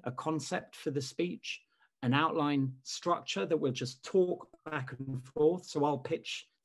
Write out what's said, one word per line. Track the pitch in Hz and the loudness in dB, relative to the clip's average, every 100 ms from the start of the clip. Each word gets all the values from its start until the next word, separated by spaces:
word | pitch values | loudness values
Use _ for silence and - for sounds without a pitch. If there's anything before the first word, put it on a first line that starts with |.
| 123 | -6
a | |
concept | 127 156 156 - 180 - - | -4 -2 -2 -2 -6 -6 -8
for | - | -4
the | 143 | -4
speech, | 131 - 175 - - - _ _ _ _ | -4 -4 -4 -4 -8 -12 _ _ _ _
an | 123 | 2
outline | 135 156 160 147 143 135 131 | 4 4 2 2 2 0 -4
structure | - - 175 175 - 196 196 | -12 -6 0 0 0 -2 0
that | 160 | 2
we'll | 143 | 2
just | 127 127 - | -2 -6 -8
talk | - 190 180 - - - - | 0 4 4 0 -8 -16 -6
back | 156 131 135 | -6 -6 -8
and | 135 131 | -6 -6
forth. | - - 151 180 - | -6 4 4 4 -2
So | 156 143 | 2 2
I'll | 139 | 2
pitch | - 165 - - - _ | -2 -4 -4 -10 -12 _